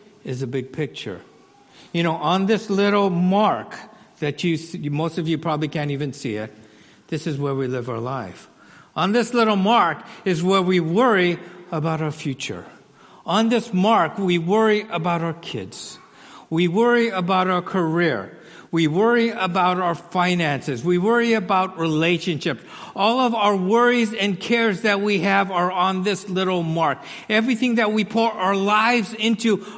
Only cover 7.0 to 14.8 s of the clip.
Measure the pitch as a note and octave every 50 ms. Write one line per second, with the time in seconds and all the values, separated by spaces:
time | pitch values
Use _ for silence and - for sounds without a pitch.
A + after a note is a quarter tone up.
7 | _ - E3+ D3 - D#3+ D3 C#3 C#3+ C#3 C3+ C3+ C3+ B2+ B2+ B2+ A#2 B2+ A#2 A2+
8 | A#2 B2 C3+ C3 G#2+ F#2 F2+ - - - - _ - - - - - _ - D3
9 | E3 F#3+ G#3 A#3+ A3+ A#3 B3 A#3+ A3+ A3 G#3 G3 F#3 G#3 A#3+ A3+ F#3 E3 D3+ -
10 | - - - - - G3 F3 D#3 E3+ F#3 F#3+ F#3+ F3+ F3+ F#3 F3+ D#3+ D#3+ E3+ G#3
11 | C4 B3+ G#3+ F#3+ F3+ F3 E3+ - - - - - - - - D#3 D3 E3 D#3+ D3+
12 | D#3+ D3+ D3 - - D3 C3 - - - G2+ E2+ - - - - - _ _ _
13 | - - - - - - E3+ G#3+ A3+ A3+ B3 A3+ A3+ - F#3+ F3+ F#3 G#3+ A3+ G3
14 | E3+ D#3 - G3 G3 F3+ F3 F3 E3 F3 G3+ A3 A3 G#3+ G#3+ G#3